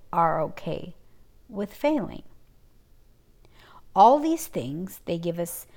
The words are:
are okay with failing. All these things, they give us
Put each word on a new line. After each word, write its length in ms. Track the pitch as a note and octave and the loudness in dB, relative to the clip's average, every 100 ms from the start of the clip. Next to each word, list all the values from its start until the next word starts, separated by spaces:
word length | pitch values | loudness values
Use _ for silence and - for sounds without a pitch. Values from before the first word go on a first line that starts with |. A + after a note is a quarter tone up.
| - | -6
are 300 | E3+ E3 D#3 | 2 2 2
okay 540 | D3+ - F3 - F3+ - - - - - - | -2 -6 -8 -8 -10 -16 -20 -20 -20 -20 -14
with 240 | G#3 G3 | -8 -8
failing. 500 | - D4 D#4 F3 - - - - - - - _ - - - _ - - - - - - | -2 0 0 -2 -10 -16 -20 -20 -20 -20 -20 _ -20 -20 -20 _ -20 -20 -20 -20 -20 -2
All 260 | F#3+ A3 D4 | 6 8 8
these 280 | D#4 D#4+ - | 2 -2 -4
things, 540 | F3 A#2+ D3+ F#3+ - | -6 -6 -6 -10 -10
they 140 | - E3+ | -6 -4
give 200 | E3+ E3+ | -4 -4
us 300 | E3+ - - | -6 -8 -16